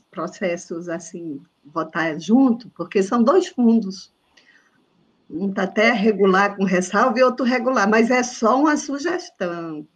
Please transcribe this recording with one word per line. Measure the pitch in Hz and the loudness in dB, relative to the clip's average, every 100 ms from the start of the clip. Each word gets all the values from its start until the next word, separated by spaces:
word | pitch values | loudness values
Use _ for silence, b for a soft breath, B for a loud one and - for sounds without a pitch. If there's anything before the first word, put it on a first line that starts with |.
| _ | _
processos, | 175 160 - 185 175 - 170 175 | -10 -10 -6 -6 -6 -8 -10 -8
assim, | 165 - 175 165 139 - _ | -10 -10 -14 -12 -12 -16 _
votar | 143 160 156 165 160 156 | -10 -8 -6 -4 -4 -4
junto? | 196 254 262 226 - | 2 4 4 0 -6
Porque | - 170 202 | -14 -4 -2
são | 190 240 | 0 2
dois | 233 370 - | 4 2 0
fundos. | - 233 226 190 185 - _ _ b b b b b _ _ _ _ - | 2 2 2 0 -10 -16 _ _ b b b b b _ _ _ _ -14
Um | 160 196 | -6 -4
tá | 196 | -2
até | - 220 226 | -2 2 2
regular | 226 220 196 196 185 202 - | 2 2 2 4 4 2 0
com | |
ressalva | 185 180 185 202 254 233 | 0 0 0 0 2 2
e | |
outro | 254 247 | 2 2
regular, | 247 254 240 247 202 | -2 0 0 0 2
mas | 226 233 | 4 4
é | 254 | 2
só | 247 - 220 262 | -2 0 2 4
uma | 302 294 | 2 0
sugestão. | 294 277 339 349 - - 180 170 165 151 156 | -4 -6 -4 -6 -8 -10 -8 -8 -10 -12 -16